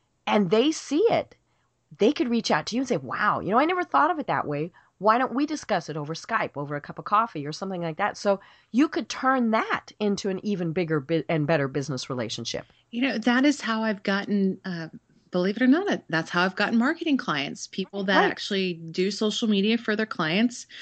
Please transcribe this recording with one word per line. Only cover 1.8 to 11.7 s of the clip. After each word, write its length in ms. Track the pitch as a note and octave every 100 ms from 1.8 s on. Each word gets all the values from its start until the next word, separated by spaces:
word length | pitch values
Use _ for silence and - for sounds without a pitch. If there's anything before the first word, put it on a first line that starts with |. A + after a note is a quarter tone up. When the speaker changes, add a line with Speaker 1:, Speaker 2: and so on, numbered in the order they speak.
| - D#3
Speaker 1:
they 140 | G#3+
could 160 | D4+ B3
reach 200 | A#3 -
out 160 | D#3+ -
to 100 | A#3
you 60 |
and 60 | C4+
say, 100 | F3
"Wow, 420 | B2+ - G#3 C3+
you 100 | D3
know, 80 | A#3
I 60 |
never 180 | D#4+ F#4
thought 260 | F4 C4+ D4+
of 80 | D#4+
it 80 | G3+
that 200 | C#3 -
way. 260 | D3 E3 - _ -
Why 200 | G3+ A#3
don't 160 | B3+
we 100 | A#3+
discuss 460 | D4+ D4 - F#3+ D#3+
it 60 | D3+
over 160 | D3
Skype, 420 | - - A3+ D3+ C#3
over 180 | C#3+
a 60 | D3
cup 180 | - -
of 60 |
coffee 420 | - G#3+ A#3 D#3 C#3+
or 60 |
something 300 | D#3 G3 F3+
like 140 | E3+ D#3
that?" 180 | G3+ -
So 240 | G3+ G3 - _ _
you 160 | A3 D4+
could 200 | B3 A3+
turn 420 | - C4 C4 A#3
that 400 | A3 G#4+ - - -
into 280 | G#3 G3 G3+
an 140 | F#3+
even 280 | G#3+ F#3+ E3+
bigger 280 | D#3+ D#3+ D#3
bi-, 240 | C3+ E3 -
and 180 | E3 D3
better 220 | D#3+
business 400 | C#3